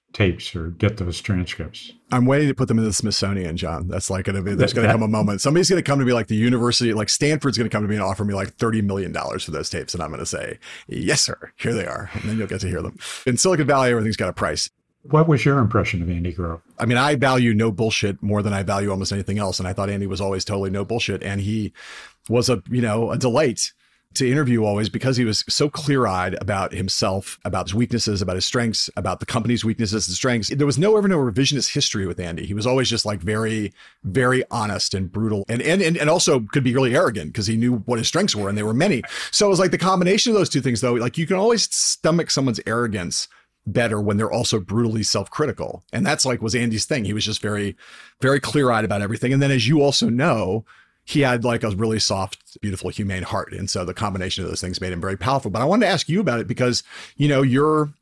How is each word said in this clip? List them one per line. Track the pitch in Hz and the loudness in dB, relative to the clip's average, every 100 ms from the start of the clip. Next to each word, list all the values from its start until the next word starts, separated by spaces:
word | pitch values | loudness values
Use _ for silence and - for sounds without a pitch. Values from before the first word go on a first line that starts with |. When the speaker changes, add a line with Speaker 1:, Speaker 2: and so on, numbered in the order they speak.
| _ | _
Speaker 1:
tapes | - 98 82 - | 0 2 0 -6
or | 90 82 | -8 -8
get | 85 104 104 | 0 0 0
those | 87 82 | -4 -6
transcripts. | - 92 87 - 78 - - - _ | -2 -2 -2 -6 -12 -14 -20 -20 _
Speaker 2:
I'm | 127 | 2
waiting | 123 139 151 | 4 4 2
to | |
put | - 127 | 2 2
them | 113 | 2
in | |
the | 110 | 2
Smithsonian, | 101 107 - 98 98 87 85 | 0 -2 -2 -2 -2 -4 -4
John. | 87 80 90 | -4 -4 -4
That's, | 87 - | -4 -2
like, | 95 92 | -2 -2
gonna | 98 | -2
be, | 95 | -2
there's | 101 - | 0 2
Speaker 1:
That, | 120 | 4
Speaker 2:
gonna | 110 | 4
Speaker 1:
that | |
Speaker 2:
come | 110 | 4
a | 107 | 2
moment. | 110 104 101 | 2 2 0
Somebody's | 143 160 180 | 2 2 4
gonna | 185 | 2
come | 147 143 | 2 0
to | |
me, | 127 | 2
like, | 120 107 | 0 0
the | 107 | 2
university, | 117 123 120 120 120 | 2 4 2 2 2
like, | 107 107 | 0 0
Stanford's | - 143 151 143 107 | 0 2 2 0 0
gonna | 110 | 0
come | 107 | 0
to | 104 | 0
me | 107 | 0
and | |
offer | 95 98 | 0 0
me, | 104 | -2
like, | 101 101 | -2 -4
thirty | - 117 110 | -2 0 2
million | 101 98 90 | 0 0 -2
dollars | 80 65 95 | -4 -4 -6
for | - | -6
those | 76 76 | -6 -6
tapes, | - 67 | -6 -6
and | 90 | -6
I'm | 78 | -6
gonna | 78 82 | -6 -8
say, | 73 57 - - - - | -6 -8 -12 -16 -20 -10
"Yes, | - 90 143 | -4 0 0
sir. | - - - - | 0 -4 -14 -8
Here | 117 | -4
they | 117 87 | -4 -4
are." | - 98 | -8 -8
And | 104 | -8
then | 98 110 | -6 -4
you'll | 98 | -4
get | 95 | -4
to | 95 | -4
hear | 87 | -4
them. | - - - - - | -6 -10 -14 -6 -2
In | 120 | 2
Silicon | 190 175 139 | 2 4 4
Valley, | 143 127 | 4 4
everything's | 120 110 104 | 4 2 0
got | 95 | -2
a | |
price. | - 95 76 - - _ _ | -2 -2 -2 -6 -10 _ _
Speaker 1:
What | - 156 160 | 0 4 4
was | 143 | 4
your | 143 139 | 4 4
impression | 113 113 90 90 | 4 2 0 -2
of | 85 | -2
Andy | 87 85 | -2 -4
Grove? | 85 85 82 - - | -4 -6 -6 -12 -4
Speaker 2:
I | 113 | 0
mean, | 120 | 2
I | 143 147 | 2 2
value | 135 127 120 | 4 4 4
no | 107 113 | 4 2
bullshit | 95 113 - 104 95 | 2 0 2 -2 -2
more | 101 104 | 0 0
than | 104 | 0
I | 98 | 0
value | 95 101 101 | 0 0 0
almost | 95 92 | -2 -2
anything | 98 98 101 | -2 -2 -2
else. | 98 92 | -2 -2
And | 92 | -4
I | |
thought | 92 98 | -2 -2
Andy | 101 98 | -2 -2
was | 95 | -2
always | 98 95 - | -2 -2 -2
totally | 101 95 | -2 -2
no | 98 | -2
bullshit. | 98 117 - 95 | -2 -2 -2 -4
And | - 101 | -4 -4
he | 98 110 104 - - - - _ - | -2 -2 -4 -8 -18 -20 -20 _ -2
was | 113 120 | 2 2
a, | 117 - | 0 0
you | 127 | 0
know, | 117 107 113 | 0 0 0
a | - | 0
delight | 127 117 117 110 - - _ _ _ | 2 2 2 0 -6 -8 _ _ _
to | - 131 | -2 0
interview | 139 135 117 | 2 2 2
always | 107 101 107 | 2 2 0
because | - 131 123 | 0 0 2
he | 120 | 2
was | 107 - | 0 -2
so | - 147 | 0 0
clear-eyed | - 147 139 113 92 92 90 | 0 0 2 2 0 -2 -4
about | 95 98 92 | -4 -2 -2
himself, | 87 95 - 110 98 - - | -4 -4 0 0 -2 -6 -10
about | 104 95 87 | -6 -4 -2
his | |
weaknesses, | 98 120 117 113 101 | 0 0 0 0 0
about | 92 92 | -2 -2
his | - | -2
strengths, | 127 117 107 - - | 0 0 -2 -4 -4
about | 95 90 | -4 -4
the | - | -4
company's | 123 110 120 | -2 0 0
weaknesses | 110 107 110 107 95 | 0 0 0 -2 -2
and | |
strengths. | 90 131 120 98 | -2 0 0 0
There | 139 | 0
was | 143 139 | 2 2
no, | 196 214 | 4 4
ever | 202 | 4
no | 175 | 2
revisionist | 127 101 135 143 110 | 2 2 0 0 -2
history | 143 - 110 95 | -2 -2 -2 -4
with | 87 | -4
Andy. | 87 82 - | -6 -6 -6
He | |
was | 101 110 | -4 0
always | 131 123 | 2 2
just, | 113 | 0
like, | 107 104 | -2 -4
very, | 85 107 110 110 104 - - _ | -2 -2 0 -2 -4 -8 -20 _
very | 101 95 127 127 - | -2 2 4 2 0
honest | 120 107 98 - | -2 -2 -2 -2
and | 98 92 | -2 -4
brutal | 101 110 104 98 | -2 -2 -2 -2
and, | 117 | -2
and, | 139 185 | 0 2
and, | 165 170 | 2 2
and | 151 | 2
also | 170 170 139 | 2 4 2
could | 107 147 | 2 0
be | 127 | 2
really | 123 131 | 2 2
arrogant | 131 175 101 76 | 4 2 0 -6
'cause | - 98 | -4 -2
he | 113 | 2
knew | 120 120 | 2 0
what | 98 120 | 0 -2
his | - | 0
strengths | 160 196 | 0 0
were | 107 98 | 0 -2
and | 104 | -2
they | |
were | 107 | 0
many. | 113 190 139 - - - | 2 2 0 -4 -10 -4
So | - | 2
it | 208 | 4
was, | 180 | 4
like, | 185 | 2
the | 180 | 2
combination | 175 190 180 208 240 | 2 2 4 2 4
of | 214 | 2
those | 180 | 2
two | 143 | 0
things, | 131 117 | 0 0
though, | 123 | 0
like, | 120 120 - | 0 0 -2
you | 160 | -2
can | 185 | 2
always | 214 233 - | 2 2 0
stomach | - - - 160 170 160 | 0 0 0 2 2 2
someone's | - 135 104 - | 0 0 -2 -2
arrogance | 113 120 101 87 - - _ _ _ - | -2 0 -2 -4 -6 -8 _ _ _ -4
better | 110 117 107 | 0 0 0
when | 104 104 | 0 0
they're | 110 | 0
also | 107 98 113 | 0 0 -2
brutally | 90 104 117 110 | 0 0 0 0
self-critical. | 98 107 95 - 151 95 73 - _ | -2 -2 -4 -4 -4 -4 -8 -10 _
And | 107 | -2
that's, | 190 151 127 | 0 0 0
like, | 120 | -2
was | 110 | -2
Andy's | 117 120 110 | 0 0 -2
thing. | - 147 98 | -2 -2 -2
He | |
was | 107 | -4
just | 107 107 | -4 -4
very, | 107 104 101 92 - - - _ | -4 -2 -4 -6 -16 -20 -20 _
very | 131 139 | 2 2
clear-eyed | - 151 131 113 | 2 2 4 2
about | 107 101 | 2 -2
everything. | 101 113 127 | -2 -2 0
And | 135 | 2
then, | 139 | 4
as | 135 110 | 2 4
you | 156 | 4
also | 143 135 117 | 4 4 0
know, | 120 160 117 92 107 - - _ _ - | 2 2 2 0 -4 -6 -18 _ _ -4
he | 151 | 2
had, | 135 123 | 2 2
like, | 120 117 | 0 0
a | 113 | -2
really | 95 110 110 | 0 0 0
soft, | - 98 95 - _ - | 0 -2 -4 -8 _ -8
beautiful, | 104 95 92 | -6 -4 -6
humane | - 101 92 | -4 -4 -4
heart. | 85 101 - | -4 -6 -6
And | 92 98 | -8 -6
so | 101 | -4
the | 90 | -6
combination | 90 101 95 90 - | -4 -4 -4 -4 -4
of | 87 | -6
those | 80 | -6
things | 90 90 | -6 -6
made | 92 | -6
him | 87 | -4
very | 95 95 | -4 -4
powerful. | 123 135 110 | -2 -2 -2
But | 101 | -2
I | |
wanted | 135 208 208 | 2 2 2
to | |
ask | 185 - | 2 0
you | 170 | 0
about | 190 117 | 0 -2
it | 101 | -4
because, | 117 123 120 - - - - | 0 0 0 -6 -14 -16 0
you | 147 | 2
know, | 135 | 4
you're, | 135 127 151 156 151 - | 4 4 4 4 0 -4